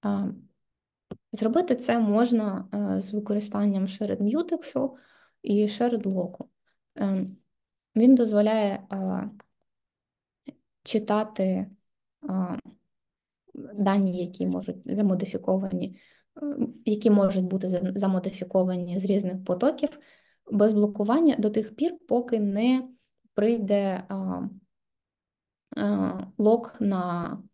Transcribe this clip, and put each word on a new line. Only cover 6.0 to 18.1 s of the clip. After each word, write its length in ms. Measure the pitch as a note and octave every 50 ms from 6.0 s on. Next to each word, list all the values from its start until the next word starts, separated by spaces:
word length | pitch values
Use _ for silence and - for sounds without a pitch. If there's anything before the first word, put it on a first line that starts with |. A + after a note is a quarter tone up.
| - G3
локу. 420 | F#3+ F#3 F3 F3+ - - - _ _ _ _ _ _ _ _ _ _ -
Е, 280 | G3+ G3 G3 F#3+ F#3 F#3+ - _ _ _ _ _ _ _ _ _ _ _ _
він 180 | A3 A3+ B3 C4+
дозволяє, 720 | B3 A#3+ A3 G#3 G#3 G#3 G#3+ A3 A3 G#3 G3+ G3 G3 G3 -
е, 380 | - G3 F#3+ F#3+ F#3 F#3 G3 G#3+ G#3+ G#3 - _ _ _ _ _ _ _ _ _ _ _ _ _ _ _ _ _ _ _ _ - - _ _ _ _ _
читати, 640 | _ - - G#3+ G#3+ - G#3 G#3+ G#3+ G#3+ - - F#3+
е, 1120 | F#3+ F#3 F#3 F#3+ F#3 - _ _ _ _ _ _ _ _ _ - D4 F#3 F#3+ F#3 F3+ F3+ - - - - _ _ _ _ _ _ _ _ _ _ _ _ _ _ _ _
дані, 640 | - - - G#3 G3+ G3+ G3 G3 G3+ G3 F#3 F3 F3+
які 280 | F3 F3 - - F3+
можуть 480 | F#3 F3+ F3+ F#3 - - - - - -
замодифіковані, 1040 | G3+ G#3 G3 F#3 F3+ G3 F#3+ - F3+ - - F#3+ F#3+ G3 G3 F#3+ F3+ F3+ F#3+ - - _ _ _ _ _ _ _ -
е, 40 | D4 D4 C#4+ - A3+ A3+ - - -
які 260 | A3 G#3+ G#3 - A#3
можуть 340 | G#3 G#3 G3 F#3+ F#3+ F#3+ F#3
бути 240 | F3+ F#3+ F#3+ F#3+ F#3
за-, 240 | F#3 F3 F#3+ F#3 F#3
замодифіковані 1000 | G3+ G3 F#3+